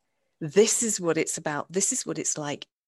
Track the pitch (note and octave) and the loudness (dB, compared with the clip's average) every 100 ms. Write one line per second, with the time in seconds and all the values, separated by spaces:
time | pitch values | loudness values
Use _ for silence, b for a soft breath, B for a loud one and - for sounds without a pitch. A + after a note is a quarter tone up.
0 | _ _ _ _ D#3 F#3 A3+ - A3+ G#3 | _ _ _ _ 2 6 6 4 0 0
1 | E3+ D#3+ - - D#3+ D3 - E3+ - B3+ | 0 0 0 -4 -4 -6 -4 -2 -2 -2
2 | - D#3 - - D3 C#3 - _ | -4 -4 -4 -4 -6 -8 -12 _